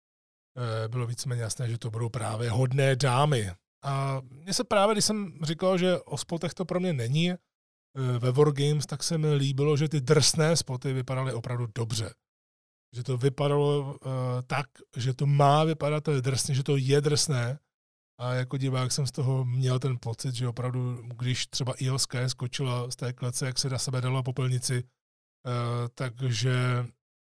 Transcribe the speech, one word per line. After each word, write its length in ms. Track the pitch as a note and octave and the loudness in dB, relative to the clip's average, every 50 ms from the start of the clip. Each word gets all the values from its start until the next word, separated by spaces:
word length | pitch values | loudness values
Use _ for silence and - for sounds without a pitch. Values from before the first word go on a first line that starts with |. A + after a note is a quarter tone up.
| _ _ _ _ _ _ _ _ _ _ _ C3 | _ _ _ _ _ _ _ _ _ _ _ -6
eh, 300 | B2 A2+ A2 A2 A2 A2 | -4 -4 -2 -2 -4 -4
bylo 180 | B2 B2+ A#2+ | -2 -4 -4
víceméně 360 | A#2 A#2+ - - C3+ B2 A#2+ | -4 -4 -6 -4 -4 -4 -2
jasné, 260 | A2+ G#2+ - - B2 A2+ | -4 -4 -4 -4 -4 -4
že 100 | A#2 - | -4 -4
to 120 | - A#2 | -6 -6
budou 180 | G#2+ A2+ A#2+ A2+ | -4 -4 -4 -4
právě 420 | - B2 - G#2 G#2+ A2 A#2+ A#2 | -4 -4 -4 -4 -4 -4 -2 0
hodné 460 | G2+ B2+ C3 B2 C3 C#3+ C3+ C3+ C3+ | 0 2 2 2 2 4 4 4 4
dámy. 560 | B2 C#3+ C3 A#2+ C3 D3 D3+ D3 A#2 G2+ F2+ F2+ - _ _ _ _ - | 4 4 4 4 4 4 4 2 2 0 -4 -8 -12 _ _ _ _ -6
A 360 | C#3 C#3 C#3 C#3 C3+ C3+ C3 | -4 -4 -2 -2 -4 -4 -6
mně 340 | - - B2+ C#3 E3 G3 F#3 | -8 -12 -18 -14 -8 -4 -2
se 100 | - A#3+ | -2 0
právě, 300 | - A3 G3+ G3 G#3+ G#3+ | 2 4 4 6 4 4
když 100 | G#3 - | 4 2
jsem 340 | - G#3+ G#3+ G3+ E3 - - | 2 0 -2 -4 -6 -6 -6
říkal, 360 | D#3+ D3 E3 D#3+ F#3 F#3 F#3+ F3 | -4 -4 -2 0 2 2 4 4
že 200 | F3+ F#3 F3 - | 4 2 2 0
o 180 | - - D3 | -2 -4 -8
spotech 380 | C3 - - E3+ D#3+ F3+ - - | -8 -6 -6 -4 -4 -4 -4 -4
to 100 | - F#3 | -6 -4
pro 160 | - F3+ F3+ | -2 -2 0
mě 120 | F#3 F#3 | 0 0
není, 380 | D#3 B2+ A2+ A#2+ C#3+ D#3 E3+ F3+ | 0 0 0 0 2 2 2 2
eh, 80 | F3+ - _ _ _ _ _ _ _ _ _ _ - C3 C3 B2+ B2 A#2 | 0 -2 _ _ _ _ _ _ _ _ _ _ -6 -4 -2 0 0 0
ve 140 | B2+ B2+ | 0 2
Wargames, 540 | B2 C#3+ D3+ D3+ C#3 C3+ C#3+ D3 D3+ D3+ - | 4 4 4 4 4 2 0 0 0 0 -2
tak 160 | - D3+ - | -4 -6 -6
se 160 | - - E3+ D#3 | -4 -2 0 0
mi 160 | D3+ D3+ D3 | 2 2 2
líbilo, 420 | C#3 C#3 C#3 C3+ C#3 C#3+ D3+ D3+ | 2 0 0 0 2 2 2 2
že 120 | C3+ D#3 C#3+ | 2 2 0
ty 120 | D#3+ D3 | 0 0
drsné 560 | B2+ C#3 D3+ D3+ B2+ - - E3 D3+ D#3+ E3+ | 2 4 4 6 6 6 4 4 4 4 4
spoty 360 | D3+ - - B2+ B2+ - C#3 | 2 0 -2 -6 -4 -4 -4
vypadaly 400 | C3 C3 B2+ C3 C3 C3 C3 C3+ | -2 -2 -4 -4 -4 -4 -2 -2
opravdu 360 | A2+ A#2 - - A#2+ A#2+ A#2+ G#2+ - | -4 -4 -4 -4 -4 -4 -4 -4 -4
dobře. 400 | A#2+ A2+ A2 A2+ A2 A2 - - _ _ _ _ _ _ _ _ _ _ _ _ _ _ _ - | -4 -4 -2 -2 -4 -4 -4 -8 _ _ _ _ _ _ _ _ _ _ _ _ _ _ _ -10
Že 100 | A#2+ B2 | -8 -4
to 120 | C#3 B2+ | -2 0
vypadalo, 800 | A#2+ C3 C#3 C3 - - C3+ C#3+ C#3+ C#3+ D3 D3 C#3+ C3+ C#3 C#3+ - | 2 2 2 2 2 2 2 2 4 4 2 2 0 -2 -4 -8 -10
eh, 400 | - C3+ C3 B2+ B2+ B2+ B2 B2+ | -8 -6 -4 -4 -2 -2 -2 -4
tak, 240 | B2+ - C3+ C#3 C#3+ - _ - - _ - | -4 -4 -4 -4 -4 -6 _ -20 -20 _ -6
že 180 | C3+ A#2 C3 B2 | -4 -2 -2 0
to 120 | - D3 | 2 2
má 380 | C#3+ C#3+ C#3+ C#3+ C#3 C#3+ D3+ D#3+ | 4 6 6 8 8 8 6 6
vypadat, 440 | D#3+ D#3+ - D3 D3 D3+ D3+ - D#3+ | 4 2 0 0 -2 0 0 0 0
eh, 120 | D3 C3 | 0 0
drsně, 340 | A#2+ C#3 C3+ A#2 - - C3+ | 0 0 0 0 0 0 0
že 80 | C3 | 0
to 140 | - - C#3+ | 2 2 2
je 240 | C3+ B2+ C3+ C#3 D3 | 2 4 4 4 4
drsné. 580 | D3 D3+ D3 - - - C#3 A#2+ A#2 A#2+ C#3 - _ _ _ _ _ _ _ _ _ _ _ - | 4 4 2 2 2 2 0 0 0 -2 -4 -6 _ _ _ _ _ _ _ _ _ _ _ -8
A 140 | A#2+ B2 B2+ | -4 -2 -2
jako 220 | B2+ B2+ B2+ C#3+ | -2 -2 -2 -2
divák 360 | C3 C3+ C3+ C3 B2+ B2+ B2 | -2 0 0 0 0 0 0
jsem 140 | - D3+ C#3 | 0 0 -2
z 60 | B2 | -2
toho 320 | - - C3 C3 C3 C3 B2+ | -2 0 0 2 2 2 0
měl 340 | B2 B2 C3 C3 B2+ B2+ B2+ | 0 0 0 2 2 2 2
ten 200 | C#3+ C3+ B2 A#2 | 0 -2 -2 -2
pocit, 360 | - A#2 A2+ - - C3+ B2 | -4 -8 -6 -6 -6 -6 -4
že 140 | A#2 B2 B2 | -2 -4 -4
opravdu, 540 | A#2 C3+ B2 B2+ B2+ B2+ B2 B2 B2 B2 | -2 -4 -4 -4 -2 -2 -2 -4 -4 -6
když 440 | A2+ A#2+ A#2+ A2+ B2 B2+ B2 - - | -10 -12 -8 -4 -2 -2 -2 -2 -4
třeba 280 | - - - C3+ B2+ - - | -4 -4 -4 -4 -4 -4 -2
Io 200 | C3 C3 C3 B2 | -2 -2 0 0
Sky 300 | - - - B2 B2+ B2+ | -2 -2 -2 -2 -2 -2
skočila 600 | B2 - B2+ B2 - - C#3 B2+ A#2+ B2 A#2+ B2+ | -4 -4 -6 -6 -4 -4 -2 -2 -2 -4 -4 -6
z 60 | - | -8
té 160 | - C3+ A#2+ | -6 -6 -6
klece, 340 | B2 - C3 B2 - - C#3+ | -6 -6 -6 -6 -4 -4 -4
jak 120 | B2+ B2+ - | -4 -2 -2
se 100 | - C3+ | -2 -2
na 100 | C3 A#2+ | -2 -4
sebe 220 | - C#3 C3 B2+ | -2 -2 -2 -2
dala 220 | A#2+ B2+ C3 C3+ | 0 0 0 0
popelnici, 640 | B2 C3 B2+ C#3 B2+ B2+ B2+ A#2+ - - C3 B2 B2 | -2 -2 -2 -2 0 0 0 0 0 -2 -2 -2 -4
eh, 1040 | - _ _ _ _ _ _ _ _ _ _ - B2+ B2 B2 A#2+ A#2+ A#2+ A#2+ A#2+ A#2+ - | -6 _ _ _ _ _ _ _ _ _ _ -8 -6 -4 -2 -2 -2 -2 -2 -4 -6 -6
takže 920 | - C3+ B2+ A2+ B2 C3+ B2+ A#2 G#2+ B2 B2+ B2+ B2+ B2 B2+ B2 B2 B2 - - _ _ _ _ _ _ _ _ | -6 -8 -8 -6 -4 -2 0 0 2 2 2 2 2 2 2 0 0 -2 -4 -10 _ _ _ _ _ _ _ _